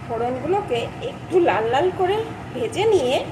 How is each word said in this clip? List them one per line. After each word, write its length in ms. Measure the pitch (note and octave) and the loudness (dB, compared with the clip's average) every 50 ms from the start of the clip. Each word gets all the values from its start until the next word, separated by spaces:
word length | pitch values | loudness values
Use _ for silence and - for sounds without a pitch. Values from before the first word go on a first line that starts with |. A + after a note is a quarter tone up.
| - | -8
ফোড়নগুলোকে 760 | - A#3 A3+ A#3 B3 B3+ B3+ B3+ E4 F#4 G#4 - - - A#3 F#3 - - - - C4+ | -6 -4 -2 -2 -2 -2 -4 -2 0 0 0 0 -2 -4 -4 -4 -6 -8 -8 -10 -10
একটু 240 | - - - - D#4+ F#4 F4 C4 | -10 -10 -8 0 2 4 4 4
লাল 160 | F3+ G#3 A3 A3+ | 4 2 0 2
লাল 140 | A#3+ C4+ F4 F#4 F4+ - | 2 2 2 2 2 2
করে 180 | F#4 F4+ G4+ A4 A4+ A4 - - - - - | 0 0 0 0 -2 -6 -8 -12 -12 -10 -6
ভেজে 300 | B3 A#3+ A3+ - D#4+ G4+ | -6 -4 -4 0 2 4
নিয়ে 300 | A4+ G#4 F4 C4 B3 C4+ E4+ C#5 - | 4 4 4 4 2 0 0 -2 -4